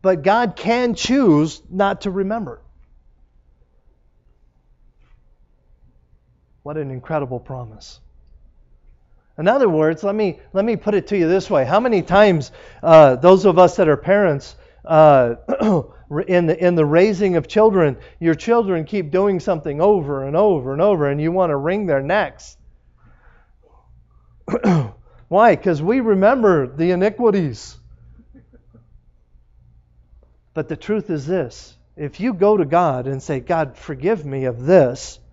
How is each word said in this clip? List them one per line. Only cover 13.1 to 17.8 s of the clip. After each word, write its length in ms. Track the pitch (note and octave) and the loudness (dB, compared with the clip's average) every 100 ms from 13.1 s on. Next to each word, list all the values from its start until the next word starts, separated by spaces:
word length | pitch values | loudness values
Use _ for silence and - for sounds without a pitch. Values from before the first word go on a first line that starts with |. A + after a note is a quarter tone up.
| - | 6
those 280 | E3+ F#3+ | 4 4
of 140 | G3+ F3 | 4 4
us 180 | F3+ F3 | 4 4
that 120 | E3+ | 0
are 80 | C#3 | 0
parents, 580 | - G3+ G3 C#3+ - - - _ | 0 0 0 -2 -8 -20 -20 _
uh, 500 | - D#3+ D#3 C#3 A#2+ A#2 - C#4 | 0 6 6 6 4 -2 -6 -4
<clears throat> 220 | G#3+ F3+ - - _ D3 - | 0 0 -2 -16 _ -10 -2
in 200 | F3+ E3+ | 0 0
the, 200 | D#3+ F3+ | 0 0
in 80 | |
the 100 | F3 | 2
raising 520 | D3+ D#3+ G3 F#3+ G3+ F3 | 2 4 2 0 -2 -2
of 100 | - | -2
children, 500 | G#3+ A3 F#3+ | 2 2 4